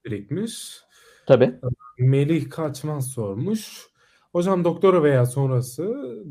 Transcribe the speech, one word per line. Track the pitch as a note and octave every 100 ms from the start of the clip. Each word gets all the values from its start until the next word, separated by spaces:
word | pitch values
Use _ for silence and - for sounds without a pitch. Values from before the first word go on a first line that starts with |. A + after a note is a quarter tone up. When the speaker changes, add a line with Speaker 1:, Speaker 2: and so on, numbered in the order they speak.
Speaker 1:
birikmiş. | A#2 G2+ G#2 D#3+ A3+ - - - _ _ _ _ -
Speaker 2:
Tabii. | B2+ C3 - B2+ B2 - -
Speaker 1:
Melih | C3 C3+ C#3+ E3 C3
Kaçmaz | - D#3 B2+ D3+ D3+ C3
sormuş. | - G#2 G#2 F3 A3 - - - _ _ _ _
"Hocam | F3 F3+ F#3
doktora | F3 E3+ F#3+ F3+
veya | D3 C3+ B2
sonrası, | C3+ C3+ B2+ B2 - F#3 C#4 C4 A3 F3+